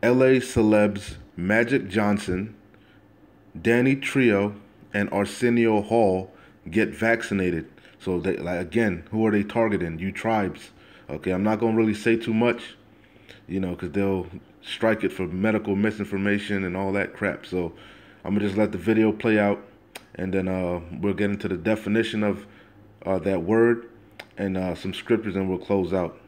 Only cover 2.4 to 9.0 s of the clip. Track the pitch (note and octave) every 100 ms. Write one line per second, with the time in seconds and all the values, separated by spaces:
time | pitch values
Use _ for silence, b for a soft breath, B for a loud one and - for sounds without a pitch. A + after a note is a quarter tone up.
2.4 | G#2+ - - b b b b _ - _
3.4 | - - E2+ A#2+ C3 C3+ - C#3 B2 G2+
4.4 | G2+ G#2 - - - G2+ G2+ G2 G2+ -
5.4 | B2 A#2+ A2+ G#2+ G#2 A#2 G#2+ F#2 F#2 B
6.4 | B B - E2+ G#2+ - A2+ A#2 - G2+
7.4 | F#2 E2 D#2+ - B B - F2 F2 -
8.4 | E2+ F2 F2 G2+ A2+ F2